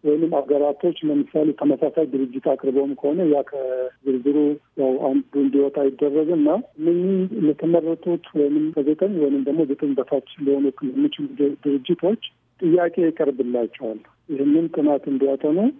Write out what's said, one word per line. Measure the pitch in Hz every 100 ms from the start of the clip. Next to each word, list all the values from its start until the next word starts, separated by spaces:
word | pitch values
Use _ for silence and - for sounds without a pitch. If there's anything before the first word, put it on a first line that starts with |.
ወይም | 151 151 165
ሀገራቶች | 160 135 143 147 143 175 156
ለምሳሌ | 151 143 139 160 156
ተመሳሳይ | 143 147 135 151 - 151
ድርጅት | 131 131 131 160
አቅርበውም | 135 135 131 139
ከሆነ | 131 143 165
ያ | 165 143
ከዝርዝሩ | 135 139 131 127 127 _ 135 131 131 147 147 147 _ -
ያው | 135 131
አንዱ | 143 139 135 143
እንዲወጣ | 139 139 139 143
ይደረግና | 139 131 147 147 156 170 147 190 -
እነኚህ | - 160 175 185 190 190 220
ለተመረጡት | 151 147 165 170 160 165 180 170 -
ወይም | 156 143 151 156
ከዘጠኝ | 160 143 151 190 185
ወይም | 143 139
ደግሞ | 135 156 143
ዘጠኝ | 139 147
በታች | 135 - 139 - -
ሊሆኑ | 139 139 139 -
የሚችሉ | 135 131 147 - 143 127 143 -
ድርጅቶች | 147 139 127 175 175 233 - _ _ _
ጥያቄ | 175 175 170 170
ይቀርብላቸዋል። | 165 160 143 131 120 123 113 - 123 107 - _ -
ይህንን | 139 143 156 165
ጥናት | 156 147 139 147
እንዲያጠኑ | 135 135 135 151 170 233 285